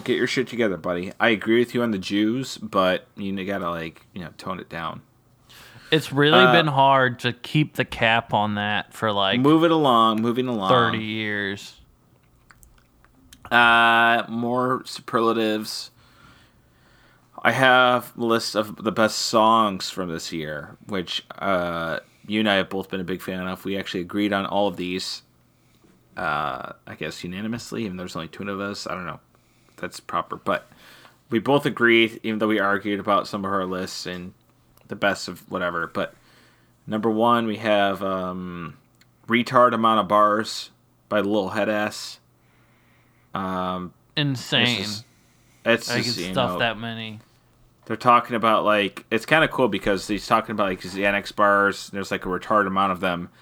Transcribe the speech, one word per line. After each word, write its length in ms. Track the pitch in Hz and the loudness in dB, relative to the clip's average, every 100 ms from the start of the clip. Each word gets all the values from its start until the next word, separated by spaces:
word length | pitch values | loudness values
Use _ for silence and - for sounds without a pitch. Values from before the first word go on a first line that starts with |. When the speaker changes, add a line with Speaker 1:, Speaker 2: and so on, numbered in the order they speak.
Speaker 1:
Get 140 | - 92 | -2 0
your 100 | 127 | 0
shit 200 | - 117 | -2 -2
together, 260 | 117 113 87 | -2 -2 -2
buddy. 380 | 90 87 98 - | -4 -4 -6 0
I 120 | 110 | 2
agree 300 | 104 107 117 | 2 4 2
with 140 | 120 | 4
you 80 | 123 | 0
on 100 | 117 | -2
the 60 | 98 | -2
Jews, 580 | 90 101 107 127 131 - | -2 0 0 -2 -6 -12
but 500 | 107 98 92 90 - - | -4 2 2 0 -4 -10
you 300 | 98 98 95 | -6 -6 -6
gotta, 240 | 98 87 | -4 -4
like, 360 | 85 82 - _ | -6 -8 -12 _
you 80 | - | -14
know, 100 | 80 - | -14 -12
tone 220 | - 92 | -12 -10
it 80 | - | -12
down. 340 | 82 80 - - _ _ _ _ - - - - | -10 -10 -10 -18 _ _ _ _ -20 -20 -20 0
Speaker 2:
It's 200 | 156 - | 0 2
really 280 | 139 147 127 | 2 6 8
Speaker 1:
Uh, 120 | 127 | 8
Speaker 2:
been 140 | 170 156 | 6 4
hard 520 | 135 135 135 127 120 | 4 4 6 4 0
to 120 | 123 | -4
keep 420 | 117 - 151 151 - | -6 -2 0 0 -2
the 100 | 127 | -4
cap 480 | - 113 113 - | 0 2 2 2
on 220 | 107 104 104 | 0 0 -2
that 380 | 104 104 - | -2 -2 -6
for, 180 | - 110 | -4 -2
like, 280 | 101 98 104 | 2 2 4
Speaker 1:
Move 240 | 139 160 | 4 6
it 80 | 165 | 6
along, 500 | 160 143 117 113 107 | 4 4 6 4 4
moving 260 | 117 117 127 | 0 0 -2
along. 220 | 113 95 | -2 2
Speaker 2:
thirty 340 | 127 113 110 | 4 2 -2
years. 720 | 110 110 107 104 98 101 - - _ _ _ _ _ _ _ _ - _ _ _ _ _ _ - - | -4 -6 -4 -4 -4 -8 -12 -20 _ _ _ _ _ _ _ _ -20 _ _ _ _ _ _ -20 0
Speaker 1:
Uh, 720 | 120 120 117 117 117 117 117 101 | 6 6 6 6 6 4 2 0
more 520 | 113 120 127 127 127 - | -6 -2 -2 0 -2 -6
superlatives. 1080 | - - 123 113 113 110 107 107 - - _ _ _ - _ _ _ _ _ _ _ _ _ _ - | -14 -4 0 2 2 0 -2 -6 -10 -14 _ _ _ -20 _ _ _ _ _ _ _ _ _ _ -2
I 80 | - | 0
have 600 | 120 131 127 123 123 113 - | 4 6 6 6 2 -2 -4
a 60 | |
list 320 | 117 113 - 104 | 0 0 0 -2
of 280 | 107 110 | -4 -4
the 80 | 107 | -4
best 260 | 98 110 - | 2 2 0
songs 680 | - 117 110 113 107 95 - | 0 4 6 4 2 -2 -8
from 200 | - 90 | -6 -6
this 220 | 80 - | -6 -6
year, 460 | 82 76 76 80 - - | -8 -8 -10 -12 -18 -8
which, 380 | 101 85 - - - | -6 -4 -8 -10 -6
uh, 600 | 98 92 87 85 82 78 - _ - | -2 0 -2 -4 -4 -6 -10 _ -4
you 120 | 107 | 0
and 100 | 107 | 2
I 60 | 98 | 2
have 140 | 92 | 0
both 200 | 95 92 | -6 -6
been 120 | 95 | -6
a 40 | 90 | -6
big 160 | 92 | -6
fan 240 | - 92 92 | -6 -6 -6
of. 180 | 92 95 | -8 -6
We 120 | 98 | -6
actually 240 | 92 98 | -6 -6
agreed 300 | 87 101 104 | -4 -2 0
on 140 | 101 95 | 0 0
all 220 | 98 101 | 0 -2
of 100 | 90 | -2
these, 460 | 90 92 - - - _ _ _ _ _ _ _ _ - | -6 -6 -6 -10 -16 _ _ _ _ _ _ _ _ -4
uh, 560 | 87 76 76 65 - - - | -2 0 -2 -4 -10 -16 -18
I 80 | 107 | -10
guess 280 | 78 - | -8 -8
unanimously, 600 | 87 92 110 120 - 110 | -10 -8 -6 -8 -8 -8
even 140 | 110 90 | -6 -8
though 60 | |
there's 120 | 92 90 | -10 -10
only 120 | 80 | -10
two 180 | - 98 | -10 -8
of 100 | 98 | -6
us. 260 | 101 101 - | -8 -8 -8
I 60 | |
don't 120 | 90 87 | -8 -10
know 120 | - _ _ _ _ _ | -12 _ _ _ _ _
if 60 | - | -14
that's 240 | 90 - | -12 -12
proper, 380 | - 87 - - | -6 -6 -6 -6
but 320 | - - - - - - - _ _ | -4 -4 -6 -20 -20 -20 -20 _ _
we 80 | 113 | -2
both 260 | 110 143 143 | 2 2 2
agreed, 540 | 101 117 113 113 110 | 2 6 6 4 0
even 160 | 110 107 | -6 -2
though 80 | 107 | 0
we 120 | 107 | 2
argued 400 | 98 101 101 101 | 0 0 -2 -4
about 280 | 107 98 - | 0 0 0
some 160 | 104 | -6
of 80 | 98 | -4
our 140 | 98 92 | -2 -2
lists 400 | 92 95 - 92 | -4 -6 -8 -10
and 280 | 90 90 - _ _ _ _ - | -10 -12 -18 _ _ _ _ -14
the 80 | 104 | -2
best 320 | 101 92 - | 0 0 -6
of 220 | 87 - | -14 -10
whatever. 360 | 92 87 85 82 | -6 -4 -4 -6
But 260 | 101 87 - _ _ _ _ _ _ - | -6 -8 -10 _ _ _ _ _ _ -8
number 240 | 110 113 | -2 0
one, 380 | 110 117 120 113 | 2 2 2 0
we 100 | 104 | -2
have, 460 | 110 104 98 92 | 2 2 2 0
um, 720 | 95 95 92 90 90 87 82 - _ _ _ _ - | -4 -4 -4 -8 -10 -10 -12 -14 _ _ _ _ -2
Retard 460 | 117 117 127 123 | 0 4 4 6
Amount 280 | 117 113 110 | 4 4 4
of 60 | 95 | 4
Bars 640 | 104 104 104 110 - - _ _ _ _ | 4 4 2 -2 -8 -12 _ _ _ _
by 120 | 104 | -2
Lil 280 | 98 107 92 | 2 0 0
Headass. 720 | 107 101 104 104 - - - _ _ _ _ _ _ _ _ _ _ _ | -2 0 0 -4 -6 -12 -16 _ _ _ _ _ _ _ _ _ _ _
Um, 600 | 90 95 92 92 92 90 - _ - | -8 -4 -4 -4 -6 -8 -14 _ -4
Speaker 2:
Insane. 520 | 143 127 - 135 120 | -2 -2 -2 2 2
Speaker 1:
it's 100 | 110 | 2
just, 280 | 104 104 - _ _ _ _ _ 113 | -4 -8 -14 _ _ _ _ _ 0
it's 240 | 117 - | 0 0
Speaker 2:
I 80 | 120 | -2
Speaker 1:
just, 160 | 117 113 | -2 -4
Speaker 2:
can 80 | 90 | -4
Speaker 1:
you 60 | |
Speaker 2:
stuff 180 | 92 120 | -2 -2
Speaker 1:
know, 80 | 90 | -2
Speaker 2:
that 180 | 117 107 | -4 -4
many. 440 | 117 113 110 110 - _ _ _ _ _ - | -10 -10 -12 -16 -20 _ _ _ _ _ -10
Speaker 1:
they're 100 | 113 | -6
talking 400 | - 120 - 117 | 0 0 0 -2
about, 300 | 113 104 92 | 0 0 2
like, 400 | 104 98 - - | 0 -2 -6 -6
it's 160 | 113 - | -6 0
kinda 220 | 156 151 | 2 2
cool 220 | - 123 | 0 0
because 380 | 95 110 95 - | 0 -2 -2 -2
he's 180 | 101 - | -6 0
talking 240 | 113 110 | 0 0
about, 160 | 107 98 | -2 -2
like, 140 | 95 | -4
his 120 | 92 95 | -8 -2
Xanax 380 | 101 101 - | 0 0 -4
bars. 560 | - 104 101 101 95 - | 2 4 4 2 -2 -8
There's, 200 | 98 92 | -10 -6
like, 140 | 98 95 | -6 -4
a 40 | |
retarded 380 | 90 - 107 95 | -6 0 2 2
amount 240 | 95 98 | 2 0
of 80 | 90 | 0
them. 300 | 92 87 87 _ | -2 -4 -8 _